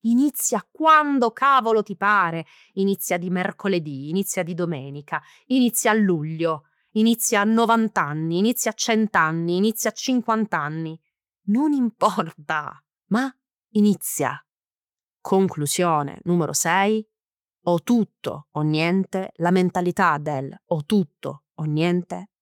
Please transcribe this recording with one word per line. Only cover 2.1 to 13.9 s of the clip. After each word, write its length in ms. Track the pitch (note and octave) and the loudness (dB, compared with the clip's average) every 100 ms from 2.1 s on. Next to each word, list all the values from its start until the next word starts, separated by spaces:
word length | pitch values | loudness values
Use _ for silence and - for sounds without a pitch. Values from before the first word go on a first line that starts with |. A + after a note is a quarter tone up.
| G#3 E3+ E3 D#3+ _ _ | 2 2 -2 -8 _ _
inizia 460 | F#3+ G3 F#3+ - F3+ | -2 0 0 -2 -4
di 120 | F#3 | -2
mercoledì, 760 | F3+ F#3 - G3+ F#3 D3+ C3+ D3 | -2 -4 -4 -2 -2 -4 -10 -6
inizia 340 | F3+ F#3+ - | -4 -4 -4
di 100 | F3 | -4
domenica, 720 | F3 F3 D3+ C#3 C#3+ D3 D#3 - _ - | -4 -4 -6 -10 -14 -8 -8 -10 _ -2
inizia 460 | C4 A#3+ - A3+ | 2 2 2 2
a 20 | |
luglio, 680 | A3 G3+ E3 D#3 D#3+ E3 D3+ _ _ _ | 2 2 2 -2 -4 -4 -4 _ _ _
inizia 480 | G#3+ A3 A#3 - G#3 | 0 0 0 0 0
a 20 | |
novanta 580 | G#3 A3+ A3+ A3+ A3 G3 | 2 2 4 2 2 0
anni, 360 | D3 D3+ D#3+ E3+ | -2 -2 -2 0
inizia 340 | G#3+ B3 A3+ | 0 0 -4
a 20 | |
cento 440 | G#3+ - A3 G#3+ F#3 | -4 0 0 2 2
anni, 400 | D#3 E3 E3+ F3 | 2 0 0 2
inizia 320 | G#3+ A3 A3 | 0 0 -4
a 20 | |
cinquanta 640 | - - B3+ A3+ A3 G#3+ E3+ | -4 -2 -2 0 -2 0 -2
anni. 400 | D3 D#3 D#3+ D#3+ _ _ _ _ | -4 -6 -8 -10 _ _ _ _
Non 280 | F#3+ A3 D4+ | -2 0 2
importa, 1120 | C#4+ A#3+ - G#3+ F#3+ E3 - D3+ D#3 D3 - _ _ - | 2 0 0 -2 0 -4 -6 -6 -6 -6 -14 _ _ -4
ma 220 | G#3 C4+ - _ _ _ | -2 -2 -8 _ _ _
inizia. 680 | G#3+ G#3 | 2 2